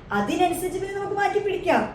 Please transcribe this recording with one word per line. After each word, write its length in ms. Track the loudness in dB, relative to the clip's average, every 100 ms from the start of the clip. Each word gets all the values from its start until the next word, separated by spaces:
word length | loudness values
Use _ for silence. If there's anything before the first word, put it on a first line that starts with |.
| -4 -2
അതിനനുസരിച്ച് 600 | 0 2 2 2 -4 -4
പിന്നെ 140 | -4 -4
നമുക്ക് 180 | -4 0
മാറ്റി 200 | 2 2
പിടിക്കാം. 380 | 0 0 2 2 2